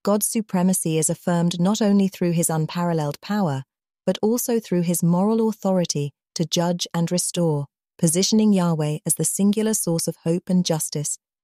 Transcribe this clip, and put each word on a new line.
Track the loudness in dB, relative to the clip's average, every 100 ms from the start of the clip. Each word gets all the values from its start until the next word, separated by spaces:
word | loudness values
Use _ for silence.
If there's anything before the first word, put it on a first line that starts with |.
God's | -2 0 0
supremacy | -4 -2 0 2 0 0 0
is | 0
affirmed | -2 -2 0 0 0
not | 0 0
only | 2 2 2
through | 0 0
his | 0 0
unparalleled | 0 -2 -2 -2 0 -2 -4
power, | -4 -2 -2 -2 -8 _ _ _ -4
but | -2
also | 0 0 0 -2
through | 0 0
his | 0 0
moral | 2 2 2 2 0
authority | 0 0 0 0 -2 -6 -8 _ -6
to | -2
judge | 0 0 -2 -4
and | -2 0
restore, | -2 -2 0 0 0 -4 _ _ _
positioning | 0 2 2 4 4
Yahweh | 4 2 0 -2 -4 -4
as | -2
the | -2
singular | 0 0 2 0
source | -2 -2 -2 -2
of | -4
hope | -2 -2 0
and | 0
justice | 2 -2 -4 -6 -8 -8 _ _